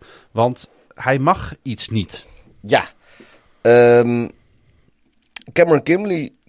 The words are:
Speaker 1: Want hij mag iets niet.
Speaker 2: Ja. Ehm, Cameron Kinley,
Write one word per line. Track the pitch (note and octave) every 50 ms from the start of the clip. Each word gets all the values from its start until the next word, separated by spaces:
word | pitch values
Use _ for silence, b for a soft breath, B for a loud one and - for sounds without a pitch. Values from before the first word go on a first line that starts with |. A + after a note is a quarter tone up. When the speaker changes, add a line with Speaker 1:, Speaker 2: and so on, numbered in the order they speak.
| B B B B B B
Speaker 1:
Want | - G#2+ A#2 B2 B2 - - - _ _ _ _ _
hij | - - B2+ C3+ C3+
mag | C3+ D#3+ F3+ - - - - -
iets | - C3+ A2+ - - -
niet. | A2 A2 F2+ - - - - b b b b b _ _
Speaker 2:
Ja. | - G2+ C3 A2 - - - b b b b b b b b b b b _ _
Ehm, | - A2+ A#2+ B2 A#2+ A#2+ A#2+ A#2+ A#2+ A#2+ A#2+ A#2+ A#2+ - - _ _ _ _ _ _ _ _ _ _ _ _ _ _ _ _ _ _ _ - - - - -
Cameron | E3 E3+ E3 D#3 C#3 -
Kinley, | - E3+ F#3+ G#3+ G#3 F3+ D#3+ C#3+ - - _ _